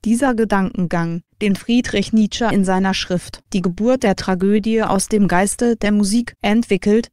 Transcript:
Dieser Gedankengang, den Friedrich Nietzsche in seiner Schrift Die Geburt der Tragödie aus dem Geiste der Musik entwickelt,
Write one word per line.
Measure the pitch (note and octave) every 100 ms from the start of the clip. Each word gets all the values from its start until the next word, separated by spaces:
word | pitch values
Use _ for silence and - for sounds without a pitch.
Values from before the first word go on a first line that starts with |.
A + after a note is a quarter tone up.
Dieser | G#3+ A#3 C4+
Gedankengang, | A3+ A3 G3+ F#3+ - F3+ F3 E3+ E3+ - _
den | G#3
Friedrich | F#3+ - A#3 - G#3 G3
Nietzsche | A3 G#3 - A3+
in | G3
seiner | F#3+ F#3 F#3+
Schrift | F#3 - F3+ - - _
Die | G3
Geburt | F3+ F3 A3 C4
der | A3 F#3
Tragödie | - F#3 F#3+ G#3 G3+ A3
aus | G#3+ G3 -
dem | G#3+ G3
Geiste | F3+ G3+ - A#3+ A3+
der | G#3
Musik | G#3 G3+ A3+ A#3+ -
entwickelt, | G3+ G#3+ A#3 G3 G#3 G#3+ A#3